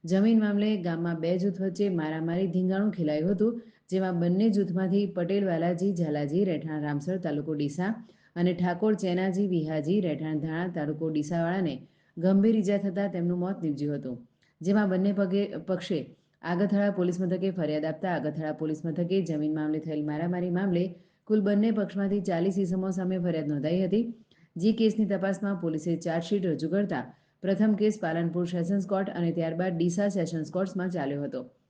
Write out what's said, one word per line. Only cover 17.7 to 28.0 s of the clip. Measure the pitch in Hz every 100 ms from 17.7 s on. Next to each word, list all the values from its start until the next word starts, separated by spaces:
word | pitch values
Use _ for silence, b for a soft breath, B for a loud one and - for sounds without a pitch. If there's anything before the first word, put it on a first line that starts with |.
| 151 156
આપતા | 156 185
આગથાળા | 165 151 151 156
પોલીસ | 151 156 156 165
મથકે | 160 175 196
જમીન | 175 151 151 156
મામલે | 151 156
થયેલ | 160 151 151
મારામારી | 151 170 180 180
મામલે | 175 196 170 185 B B B -
કુલ | 214
બંને | 196 208 220
પક્ષમાંથી | 214 202 196 196 202
ચાલીસ | 190 165 185 190
ઈસમો | 185 185 190
સામે | 180 185 185
ફરિયાદ | 175 160 147
નોંધાઈ | 147 151 180
હતી, | 185 208 233 - b b b -
જે | 202
કેસની | 220 220 214 202
તપાસમાં | 196 190 190 202 190
પોલીસે | 170 160 175 165
ચાર્જશીટ | 170 165 170 202 180
રજૂ | 143 156
કરતા | 190 202 151 117 B B B
પ્રથમ | 185 196 214 202
કેસ | 214 208